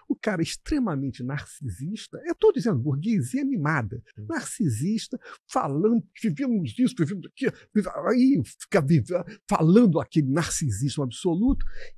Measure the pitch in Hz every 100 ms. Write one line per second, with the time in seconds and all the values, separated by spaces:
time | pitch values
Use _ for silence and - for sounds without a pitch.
0 | - - - 185 165 - - 302 233 143
1 | 139 - 123 139 - - 139 92 147 214
2 | - - 320 339 440 277 220 147 135 139
3 | 185 214 123 262 277 247 147 156 110 117
4 | - - 107 320 - - 175 110 160 220
5 | - - - - _ 269 160 139 208 233
6 | - - 220 151 269 226 147 104 254 -
7 | 156 196 - - 247 - _ 214 185 -
8 | 143 247 262 269 117 - - 196 139 165
9 | 110 175 170 - - 208 156 196 240 156
10 | 131 165 135 143 170 - 151 98 139 -
11 | 131 120 185 170 240 277 - - -